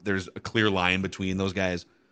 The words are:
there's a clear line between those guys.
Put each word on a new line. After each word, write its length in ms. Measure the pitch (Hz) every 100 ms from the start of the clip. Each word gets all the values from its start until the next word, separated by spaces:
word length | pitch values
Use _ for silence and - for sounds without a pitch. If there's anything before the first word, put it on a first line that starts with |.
there's 260 | 101 95 87
a 120 | -
clear 300 | - 117 107
line 320 | 95 90 92
between 340 | 95 - 95 92
those 160 | 95
guys. 320 | 95 92 87 - _ _